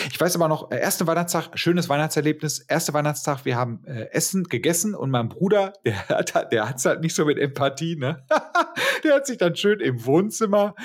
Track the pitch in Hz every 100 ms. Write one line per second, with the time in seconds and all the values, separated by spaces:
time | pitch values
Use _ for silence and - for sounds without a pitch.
0 | 147 - 175 175 160 156 - 123 190 -
1 | 170 165 175 170 - - 170 175 139 143
2 | 156 156 147 151 156 - - 147 - 151
3 | 151 143 - 135 131 120 123 113 - 120
4 | 110 - - 190 175 127 156 170 214 202
5 | 135 170 170 - 196 208 196 - 120 101
6 | - - 175 - - 113 110 131 180 -
7 | 165 - 151 - 143 131 139 139 165 165
8 | 127 165 - 302 - 349 349 - 539 -
9 | 311 277 277 233 175 - 202 208 - 123
10 | 127 156 208 - 220 202 208 -